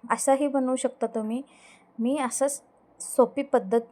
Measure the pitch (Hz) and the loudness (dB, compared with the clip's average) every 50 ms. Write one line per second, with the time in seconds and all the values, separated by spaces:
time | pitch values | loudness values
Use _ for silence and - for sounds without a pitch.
0 | - 233 226 233 - - 269 269 294 285 269 277 262 254 262 254 - 247 - _ | -2 -4 -4 0 4 2 4 4 4 0 2 0 0 0 -2 0 -2 -4 -2 _
1 | 233 226 226 226 214 214 226 254 285 _ - - - - - - _ _ _ - | -4 -2 -2 -4 -4 -4 -6 -6 -8 _ -20 -20 -20 -20 -20 -20 _ _ _ -4
2 | 226 240 277 302 269 247 - - 269 277 277 - _ _ _ _ _ _ _ _ | -2 -2 0 0 -2 -4 -2 0 -2 -2 -2 -6 _ _ _ _ _ _ _ _
3 | - - - - 247 240 - 277 277 277 - 240 190 190 233 233 233 - | -14 -4 4 4 4 4 4 -6 -4 0 0 0 0 2 0 0 0 -2